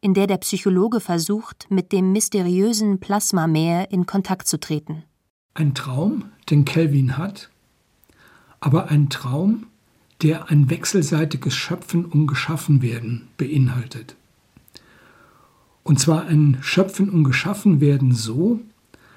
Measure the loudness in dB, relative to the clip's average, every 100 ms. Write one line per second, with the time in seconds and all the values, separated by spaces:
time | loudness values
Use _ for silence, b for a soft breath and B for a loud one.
0 | 2 2 2 0 -2 -2 0 2 2 0
1 | -2 -4 -2 -4 -6 -20 -4 -2 0 0
2 | 2 2 0 -2 0 2 2 2 0 -2
3 | -2 -2 0 0 2 2 2 0 -2 -2
4 | -2 -2 -2 -4 -4 -6 -4 -6 -6 -14
5 | -14 _ _ _ _ -2 -2 -2 -6 -2
6 | -2 -2 -8 _ 0 2 4 2 2 2
7 | 0 -2 -8 -10 -20 _ _ _ _ _
8 | _ b b b b b 0 0 2 2
9 | 2 -2 -6 -2 0 0 -4 _ _ _
10 | _ _ 0 0 0 2 2 0 -2 -2
11 | 0 0 -2 -4 -6 -6 -6 -8 -4 -4
12 | 0 0 0 -2 -4 -6 2 2 2 -6
13 | -6 -8 -10 _ -4 0 0 -2 -8 -14
14 | -18 -20 _ _ _ _ _ b b b
15 | b b b b b b b b 0 2
16 | 4 0 2 4 4 2 0 0 0 0
17 | 0 2 2 2 -2 0 2 4 4 4
18 | 2 2 0 -2 0 0 -4 _ _ b
19 | b